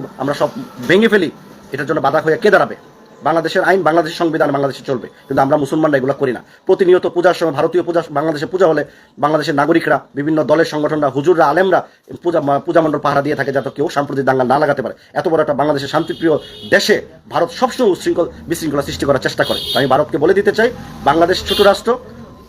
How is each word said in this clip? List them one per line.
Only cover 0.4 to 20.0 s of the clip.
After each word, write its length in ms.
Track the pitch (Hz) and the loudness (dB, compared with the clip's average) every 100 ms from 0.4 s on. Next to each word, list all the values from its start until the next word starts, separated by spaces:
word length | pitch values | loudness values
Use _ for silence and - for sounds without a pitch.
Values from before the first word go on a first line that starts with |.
| 151 131 - - 123 | -4 -6 -14 -8 0
ভেঙে 200 | 190 226 | 4 4
ফেলি, 220 | 202 156 - - - - | 2 0 -6 -20 -20 -12
এটার 140 | 135 147 | -8 -4
জন্য 140 | 156 | -2
বাধা 200 | 139 151 | 0 0
হয়ে 160 | 156 151 | 0 0
কে 140 | 208 | 4
দাঁড়াবে? 240 | 180 120 101 - - - - | 4 2 -6 -18 -20 -20 -6
বাংলাদেশের 400 | 147 165 160 190 | -2 -2 0 0
আইন, 180 | 165 196 | 2 2
বাংলাদেশের 340 | 151 165 160 - | 2 2 0 -2
সংবিধান 340 | 170 156 143 | -2 0 0
বাংলাদেশে 320 | 139 139 - - | 0 -2 -4 -6
চলবে, 200 | 123 92 | -6 -8
কিন্তু 360 | - - 139 | -14 -4 0
আমরা 140 | 135 151 | 2 2
মুসলমানরা 420 | 139 160 156 139 | 0 0 2 2
এগুলো 140 | 131 | 0
করি 200 | 135 131 | -2 -2
না। 100 | 104 - - - | -4 -10 -6 0
প্রতিনিয়ত 400 | 190 180 180 175 | 2 4 4 2
পূজার 280 | 175 180 | 0 2
সময়, 180 | 170 160 | 2 -2
ভারতীয় 300 | 143 160 175 | 0 0 0
পূজা, 200 | 165 170 160 | -2 -2 -2
বাংলাদেশে 360 | 143 160 147 156 | -2 -2 -2 -4
পূজা 200 | 180 170 | 0 2
হলে 180 | 151 143 - _ - | 2 -4 -10 _ -4
বাংলাদেশের 360 | 147 156 147 | 0 0 0
নাগরিকরা, 460 | 139 143 165 156 139 - | 0 2 2 2 -2 -4
বিভিন্ন 300 | 139 147 156 | -6 -2 0
দলের 200 | 135 151 | 2 2
সংগঠনরা, 440 | 160 151 147 151 143 | 0 -2 -2 -2 -2
হুজুররা, 380 | 135 147 165 147 | 0 0 2 4
আলেমরা 400 | 160 196 156 - _ - - | 2 2 0 -2 _ -20 -8
পূজা, 180 | 175 165 | -2 0
মা-, 200 | 139 139 | 0 -2
পূজা 200 | 170 165 | 0 2
মণ্ডপ 180 | 160 147 | 2 0
পাহারা 240 | 143 143 | 0 0
দিয়ে 140 | 143 139 | -2 -2
থাকে 160 | 139 | -2
যাতে 180 | 135 131 | -4 -4
কেউ 180 | - 160 | -4 -4
সাম্প্রদায়িক 380 | 143 143 139 131 | -2 -4 -2 0
দাঙ্গা 180 | 131 | 2
না 140 | 123 143 | 2 2
লাগাতে 240 | 147 135 | 0 -2
পারে। 120 | 113 - _ | -6 -10 _
এত 160 | 143 180 | -4 0
বড় 120 | 160 | 0
একটা 140 | 151 | 0
বাংলাদেশের 340 | 131 151 139 139 | 0 0 -2 -2
শান্তিপ্রিয় 500 | 156 165 - 165 147 - - - | -4 -4 -2 0 0 -4 -14 0
দেশে 320 | 196 - 175 - - - | 0 2 0 -2 -18 -6
ভারত 200 | 147 170 | -2 -2
সবসময় 400 | - 247 - 220 | -2 -2 2 0
উচ্ছৃঙ্খল 380 | 170 175 170 165 - - | 2 -2 -2 -2 -6 -8
বিশৃঙ্খলা 340 | 156 156 143 | -6 -4 -4
সৃষ্টি 240 | 147 - 139 | -4 -2 0
করার 140 | 131 | 0
চেষ্টা 240 | 151 151 | 0 -2
করে। 140 | 135 104 - | -2 -4 -4
তো 60 | 120 | 0
আমি 80 | 139 | 2
ভারতকে 320 | 139 | 2